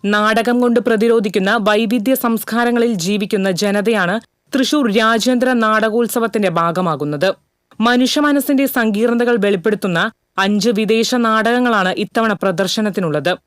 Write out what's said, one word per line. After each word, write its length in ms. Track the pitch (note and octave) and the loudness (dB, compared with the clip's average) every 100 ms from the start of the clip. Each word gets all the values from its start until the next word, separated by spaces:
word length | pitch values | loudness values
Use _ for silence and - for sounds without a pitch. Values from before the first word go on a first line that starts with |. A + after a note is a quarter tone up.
നാടകം 560 | G3+ G#3 G#3+ A3 A3+ B3 | 0 0 2 0 0 0
കൊണ്ട് 200 | A#3+ A#3+ | 2 2
പ്രതിരോധിക്കുന്ന 760 | A#3+ A3+ A#3 A#3 G#3+ G3+ F#3+ A#3 | 2 2 2 2 2 -2 0 0
വൈവിധ്യ 540 | G3+ G#3 A3+ A#3+ G#3 | 0 0 0 -2 0
സംസ്കാരങ്ങളിൽ 800 | C4 A#3+ A3+ - A3+ A#3+ A#3+ A#3 | 0 0 -2 -2 -2 0 0 0
ജീവിക്കുന്ന 580 | G#3+ E3 G#3 G3 G#3 G3 | -2 -2 -2 -2 -2 -2
ജനതയാണ് 680 | F3+ G#3 G3+ G3+ A3 F3 G#3+ - _ _ C#4 | 0 0 0 0 0 0 -4 -8 _ _ -2
തൃശൂർ 340 | C4 D4+ B3 | 0 0 2
രാജ്യാന്തര 600 | G3+ A3 A3+ A#3+ B3+ B3+ | 2 2 2 2 0 2
നാടകോത്സവത്തിന്റെ 960 | B3 A3 A3 A3 A3 A#3 B3 A3+ A3+ G3 | 2 2 2 2 0 -2 -2 -2 0 0
ഭാഗമാകുന്നത്. 880 | E3+ E3+ E3 F3 D3 D3 D3 F#3 - _ _ _ _ | 0 0 0 -2 -2 -4 -2 -2 -2 _ _ _ _
മനുഷ്യ 400 | A3+ B3 B3+ - | 2 2 2 2
മനസ്സിന്റെ 460 | D4 C#4+ C#4 C#4 C#4 | 2 0 0 0 0
സങ്കീർണതകൾ 720 | C4 A3 G3+ A#3 A#3 A#3+ A#3+ | 0 0 0 0 0 0 0
വെളിപ്പെടുത്തുന്ന 680 | G3+ G3+ A3 G#3 G#3 E3+ G#3 - _ - | 0 0 -2 -2 -2 -2 -4 -6 _ -4
അഞ്ച് 320 | F#3+ G#3 G#3 | 0 0 0
വിദേശ 440 | G#3 G#3+ A3+ A3+ | 0 0 0 0
നാടകങ്ങളാണ് 760 | B3+ A#3 A3 G#3+ A#3+ B3 A3 F#3 | 0 0 0 0 0 0 0 0
ഇത്തവണ 440 | F#3 G3+ - A3+ | -2 -4 -2 -2
പ്രദർശനത്തിനുള്ളത്. 1040 | G3+ G3 E3+ F#3+ - G#3+ F#3+ F3 D3+ C#3+ F3+ | 0 -2 -2 -2 -2 -4 -2 -2 -2 -2 -4